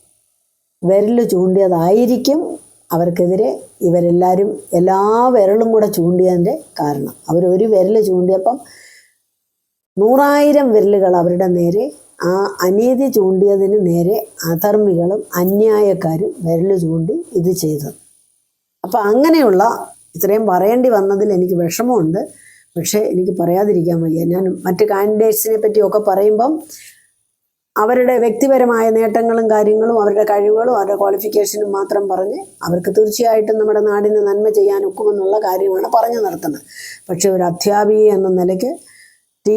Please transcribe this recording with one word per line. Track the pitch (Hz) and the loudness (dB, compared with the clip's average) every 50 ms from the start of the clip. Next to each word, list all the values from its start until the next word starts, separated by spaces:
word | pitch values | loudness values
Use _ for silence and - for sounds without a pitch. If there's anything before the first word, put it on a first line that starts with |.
| _ _ _ _ _ _ _ _ _ _ _ _ _ _ _ _ 180 175 | _ _ _ _ _ _ _ _ _ _ _ _ _ _ _ _ 0 2
വിരൽ | 190 202 208 214 240 240 233 - 196 | 2 2 2 2 2 0 0 0 0
ചൂണ്ടിയതായിരിക്കും | 180 185 185 185 196 196 185 175 165 165 175 202 233 247 233 254 220 247 269 285 320 - 175 - - - _ _ _ _ - 175 | 0 0 2 2 2 2 2 2 0 2 2 2 4 2 2 0 0 0 0 0 0 -2 -6 -10 -14 -16 _ _ _ _ -6 -4
അവർക്കെതിരെ | 165 175 175 170 175 180 175 190 190 220 269 - - - - _ _ 208 175 | -2 -2 -2 0 0 0 0 0 0 0 -2 -4 -6 -12 -18 _ _ -2 0
ഇവരെല്ലാവരും | 170 175 170 175 170 175 180 180 185 185 202 208 214 - - - - 175 | 0 2 2 2 2 2 2 2 2 0 0 -2 -4 -8 -8 -4 -2 0
എല്ലാ | 180 185 185 196 202 208 220 233 247 254 247 | 2 2 2 2 0 0 2 2 2 2 4
വിരലും | 226 196 190 202 226 226 226 220 | 4 4 4 2 2 2 2 2
കൂടെ | 220 214 190 - 180 | 2 2 0 0 0
ചൂണ്ടിയതിൻ്റെ | 165 175 180 180 185 185 175 175 175 202 285 320 - - _ - | 0 0 2 2 2 2 2 2 0 -2 -2 -6 -10 -14 _ -6
കാരണം. | 156 147 143 - - - - - _ - | -6 -4 -4 -6 -8 -10 -12 -14 _ -4
അവരൊരു | 156 175 190 180 185 190 220 220 214 | -2 0 0 2 2 2 2 2 2
വിരൽ | 185 180 190 220 220 214 196 | 2 2 2 2 0 0 0
ചൂണ്ടിയപ്പം | 185 180 180 180 190 185 185 226 262 294 - - - - - - - _ _ _ _ _ _ _ _ _ _ _ _ _ _ _ _ _ _ _ _ 185 | 0 0 0 0 0 0 0 -2 -4 -4 -8 -18 -20 -20 -20 -20 -20 _ _ _ _ _ _ _ _ _ _ _ _ _ _ _ _ _ _ _ _ 0
നൂറായിരം | 202 226 254 269 285 285 285 294 294 294 294 294 277 254 214 | 2 4 4 4 4 4 4 4 4 4 4 4 2 4 2
വിരലുകൾ | 214 190 202 202 196 190 185 180 175 | 2 4 2 2 2 2 2 2 2
അവരുടെ | 170 175 175 180 190 180 175 175 | 2 0 0 0 0 0 0 0
നേരെ, | 175 175 180 208 247 294 294 - _ _ _ - - 175 | 0 0 0 -2 -4 -4 -8 -14 _ _ _ -6 -4 -2
ആ | 185 196 196 196 - - 175 185 | -2 -2 -2 -4 -4 -2 -2 0
അനീതി | 190 208 233 247 262 240 277 262 262 214 | 2 2 2 2 2 0 0 0 0 0
ചൂണ്ടിയതിന് | 190 185 190 185 202 202 202 190 196 190 208 214 190 170 | 0 2 2 2 2 2 2 2 2 0 0 0 0 0
നേരെ | 170 170 170 180 214 - - - - - - 160 | 0 0 0 0 -2 -2 -4 -8 -12 -8 -6 -4
അധർമ്മികളും | 165 160 - 208 208 214 208 202 175 165 170 175 175 170 - - - 180 | -2 0 0 0 2 2 2 2 0 0 0 -2 -2 -4 -6 -8 -4 -2
അന്യായക്കാരും | 180 185 196 208 220 220 214 208 208 202 185 170 196 160 160 160 202 220 - - 175 165 | -2 0 2 2 2 2 2 2 2 2 0 0 -2 -4 -4 -4 -4 -6 -6 -6 -4 -2
വിരൽ | 170 165 180 196 196 180 170 | -2 0 0 0 0 0 -2
ചൂണ്ടി | 160 160 165 160 175 269 339 339 - 240 185 | -2 -2 -2 -2 -4 -4 -6 -8 -6 -4 -2
ഇത് | 165 180 180 - - | -2 -2 -2 -2 -2
ചെയ്തത്. | 156 156 143 127 117 - - _ _ _ _ _ _ _ _ _ _ _ _ _ _ _ _ - | -4 -4 -6 -8 -10 -14 -18 _ _ _ _ _ _ _ _ _ _ _ _ _ _ _ _ -8
അപ്പം | 180 190 233 202 202 | -6 -4 -2 0 0
അങ്ങനെയുള്ള | 214 254 285 330 320 320 277 220 190 185 208 233 - - - - - _ _ _ - | 2 2 2 2 2 4 4 2 2 2 2 0 -2 -4 -10 -16 -20 _ _ _ -10
ഇത്രയും | 170 190 196 202 220 226 202 | -6 -4 -2 -2 0 0 0
പറയേണ്ടി | 180 180 185 208 233 254 247 254 226 | 0 0 0 0 2 2 2 2 0
വന്നതിൽ | 202 190 196 202 196 214 214 190 180 | 0 0 0 0 0 0 0 0 0
എനിക്ക് | 180 180 190 170 170 | -2 -2 -2 -2 -2
വിഷമമുണ്ട്. | 165 170 - 240 247 254 208 165 156 165 208 302 - - _ _ _ _ _ _ _ _ | -2 -4 -4 -2 -2 0 0 0 -2 -2 -4 -6 -10 -14 _ _ _ _ _ _ _ _
പക്ഷേ | 170 165 - - 208 214 - 180 | -8 -6 -4 -4 -2 -2 -2 -2
എനിക്ക് | 180 180 196 185 180 | -2 -2 -2 -4 -2
പറയാതിരിക്കാൻ | 170 170 175 190 214 208 196 175 160 175 170 165 165 | -2 -2 0 0 0 0 0 0 0 0 -2 -2 -2
വയ്യ. | 160 156 165 170 165 175 | -2 -2 -2 -2 -2 -2
ഞാൻ | 185 190 185 147 - - | -2 -2 -4 -4 -6 -6
മറ്റ് | 185 180 170 214 208 202 | -6 -2 0 0 0 0
കാൻഡിഡേറ്റ്സിനെ | 196 202 208 214 214 226 220 214 - - 220 220 214 220 | 0 -2 0 0 0 0 0 0 -2 -2 -2 -2 -2 -2
പറ്റിയൊക്കെ | 214 208 214 202 190 214 214 208 208 | 0 2 2 0 2 0 0 0 0
പറയുമ്പം | 190 196 202 214 214 214 233 277 311 311 - - - - - - - _ _ _ _ _ _ _ _ _ _ _ _ _ _ _ _ - | 0 2 2 2 2 0 0 -2 -2 -4 -8 -14 -20 -20 -20 -20 -20 _ _ _ _ _ _ _ _ _ _ _ _ _ _ _ _ -2
അവരുടെ | 214 220 247 254 247 247 254 240 233 | -2 0 2 2 2 2 2 0 0
വ്യക്തിപരമായ | 233 214 - 277 269 269 254 254 240 233 226 226 226 220 | 0 0 0 2 2 2 2 2 2 2 2 0 2 2
നേട്ടങ്ങളും | 220 226 220 214 233 226 233 226 233 226 220 | 0 0 0 0 0 0 0 0 0 0 0
കാര്യങ്ങളും | 214 214 214 208 214 220 220 233 233 220 | 0 2 2 2 2 2 2 0 0 0
അവരുടെ | 202 208 202 214 214 214 | 0 2 0 0 0 0
കഴിവുകളും | 208 202 202 214 214 220 233 254 247 208 | 0 0 2 2 2 2 2 0 0 0
അവരുടെ | 190 196 202 190 | 0 0 0 0
ക്വാളിഫിക്കേഷനും | 202 196 202 208 214 214 208 214 202 196 - 208 208 202 196 196 | 2 0 0 -2 -4 -2 -2 0 -2 -2 -2 -4 -4 -4 -4 -4
മാത്രം | 196 - 202 202 202 190 | -4 -4 -4 -4 -2 -2
പറഞ്ഞ് | 185 180 190 202 247 370 392 - - _ - 165 | -2 -4 -4 -4 -6 -8 -12 -16 -16 _ -6 -4
അവർക്ക് | 175 180 180 196 190 | -4 -2 -2 0 2
തീർച്ചയായിട്ടും | 214 214 214 208 - 240 226 220 220 214 214 220 220 | 2 2 2 0 0 0 2 2 2 0 0 0 0
നമ്മുടെ | 214 214 214 214 208 214 | 0 0 0 0 0 0
നാടിന് | 202 208 202 208 214 214 208 202 | 0 0 0 0 0 0 0 0
നന്മ | 196 202 214 220 214 208 | 0 0 0 0 2 2
ചെയ്യാൻ | 196 202 196 196 202 190 | 2 2 0 0 -2 -4
ഒക്കുമെന്നുള്ള | 185 214 214 208 208 202 190 190 208 214 214 | -6 -4 -2 -2 -2 0 -2 -2 -2 0 0
കാര്യമാണ് | 190 180 - 196 196 185 185 165 - - | -2 -2 -2 -2 -2 -2 -2 -2 0 0
പറഞ്ഞു | 226 226 233 240 226 214 | 0 0 0 -2 -4 -4
നിർത്തുന്നത്. | 190 165 - - 160 139 - - - - - - - - - _ - | -4 -6 -6 -8 -8 -10 -10 -14 -20 -20 -20 -20 -20 -20 -18 _ -10
പക്ഷേ | 175 175 202 196 190 | -4 -2 0 0 0
ഒരു | 185 180 175 | 0 -2 -2
അധ്യാപിക | 170 175 - 208 202 208 214 208 214 214 214 214 208 | -4 -4 -2 -2 0 0 2 2 2 4 4 4 2
എന്ന | 190 - - 370 - | 2 0 0 0 0
നിലയ്ക്ക് | 180 180 185 285 254 254 339 339 - - _ _ - _ _ _ _ _ _ _ _ | 0 0 -2 -2 -4 -4 -6 -8 -14 -20 _ _ -20 _ _ _ _ _ _ _ _
ടി | 208 214 | 0 2